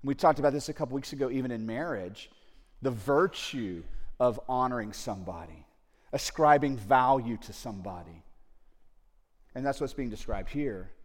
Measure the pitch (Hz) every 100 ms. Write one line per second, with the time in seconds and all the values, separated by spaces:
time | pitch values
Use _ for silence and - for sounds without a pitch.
0 | 139 139 170 147 143 143 127 151 143 135
1 | 135 143 131 131 127 117 110 113 170 113
2 | 92 101 - _ - - - - 135 117
3 | 98 143 185 - - 135 107 85 - -
4 | - - 123 110 - 127 127 123 107 104
5 | - 98 90 82 80 78 - _ _ _
6 | _ 143 - - 151 147 143 135 101 131
7 | 127 135 117 113 - 104 123 101 90 87
8 | 82 85 - - - - - - - -
9 | _ _ _ _ _ 127 139 139 139 -
10 | 123 107 - 104 95 143 143 98 92 -